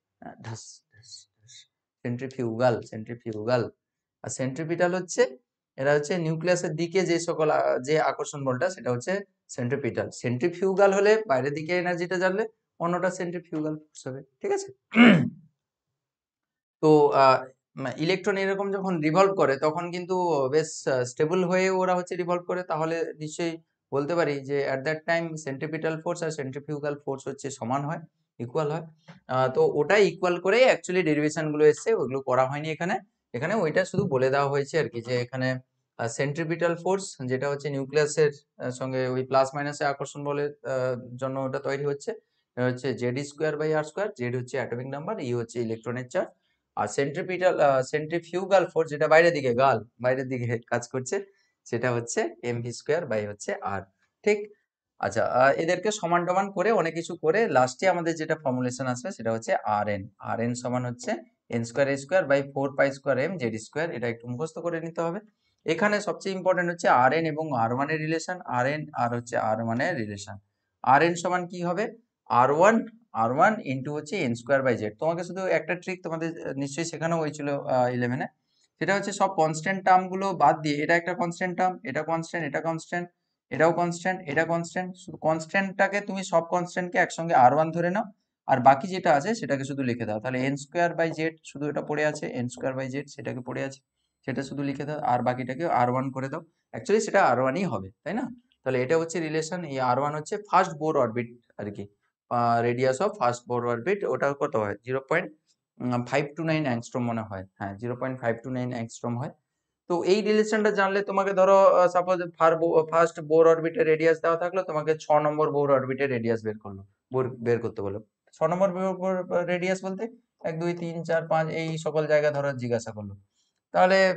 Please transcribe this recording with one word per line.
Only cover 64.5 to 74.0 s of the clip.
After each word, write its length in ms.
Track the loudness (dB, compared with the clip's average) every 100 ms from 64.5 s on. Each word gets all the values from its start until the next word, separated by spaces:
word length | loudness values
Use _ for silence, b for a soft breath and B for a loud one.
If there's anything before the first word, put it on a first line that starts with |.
| -6
করে 220 | -6 -6
নিতে 200 | -8 -4
হবে। 200 | -4 -4 -10 _ _ _
এখানে 360 | -4 0 2 0
সবচেয়ে 360 | -2 -6 -6 -2
ইম্পর্টেন্ট 340 | 0 0 0
হচ্ছে 180 | 0 4
আরএন 380 | 6 6 4 0
এবং 320 | -2 -2 0
আরওয়ান 320 | 0 0 0
এর 80 | -2
রিলেশন, 420 | -2 -4 -4 -10 -4
আরএন 400 | -2 0 -2 -6
আর 220 | -4 -2 -2
হচ্ছে 200 | -4 -2
আরওয়ান 440 | 0 0 0 0
এর 160 | -2 -2
রিলেশন। 400 | -6 -8 -12 -16 _ _ _ _
আরএন 320 | 4 6 6
সমান 320 | 2 0 -2 -4
কি 160 | -6
হবে? 320 | -4 -2 -4 -6 _ _ _
আর 260 | 4 4
ওয়ান 340 | 8 6 6 0 -14 _
আর 200 | -2 0 4
ওয়ান 180 | 4 4 -4
into 180 | -6 -4
হচ্ছে 240 | -8